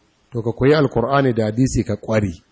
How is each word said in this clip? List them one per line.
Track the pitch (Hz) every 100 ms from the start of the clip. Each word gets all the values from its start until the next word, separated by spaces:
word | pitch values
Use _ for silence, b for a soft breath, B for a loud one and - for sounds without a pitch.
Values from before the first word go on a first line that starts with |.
| _ _ _
to | 120
ka | 110
koyi | - 131 156
Alkur'ani | 135 117 117 139 135
da | 113 107
hadisi | 110 131 131
ka | 101 104
ƙware. | - 110 98 82 _